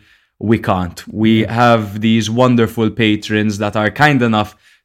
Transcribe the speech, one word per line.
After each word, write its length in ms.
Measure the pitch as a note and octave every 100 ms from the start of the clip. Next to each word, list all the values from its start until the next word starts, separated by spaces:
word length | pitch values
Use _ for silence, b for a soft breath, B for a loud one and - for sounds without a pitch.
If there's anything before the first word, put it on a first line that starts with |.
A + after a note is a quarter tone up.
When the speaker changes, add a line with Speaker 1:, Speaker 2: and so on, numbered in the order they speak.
| b b b -
Speaker 1:
we 180 | G#2 A2+
can't. 440 | A2+ F#2+ F2+ E2+ -
We 300 | G2+ A2 A2
Speaker 2:
Yeah. 100 | G#2+
Speaker 1:
have 460 | A#2 A#2+ A#2 G#2 G#2
these 300 | A2 A2+ A2+
wonderful 600 | A#2 B2+ A#2+ A2 A#2 A2
patrons 680 | G#2+ A2 G#2 - G#2+ G#2+ G2+
that 180 | G#2 G#2+
are 140 | G#2+
kind 320 | - D3+ C#3
enough 340 | A#2+ A2 G2+ - b b